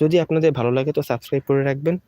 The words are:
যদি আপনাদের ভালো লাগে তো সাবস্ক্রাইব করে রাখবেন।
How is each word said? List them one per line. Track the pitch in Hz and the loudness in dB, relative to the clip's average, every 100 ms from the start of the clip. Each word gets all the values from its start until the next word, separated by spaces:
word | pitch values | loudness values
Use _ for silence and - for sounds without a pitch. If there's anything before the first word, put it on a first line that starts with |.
যদি | 156 175 | 2 2
আপনাদের | 160 160 160 | 2 2 2
ভালো | 131 120 | 2 0
লাগে | 127 139 | 0 0
তো | 147 | -4
সাবস্ক্রাইব | - 120 - 139 - | -4 -6 -4 -6 0
করে | 139 | 0
রাখবেন। | 139 139 156 175 | 0 -2 -2 -4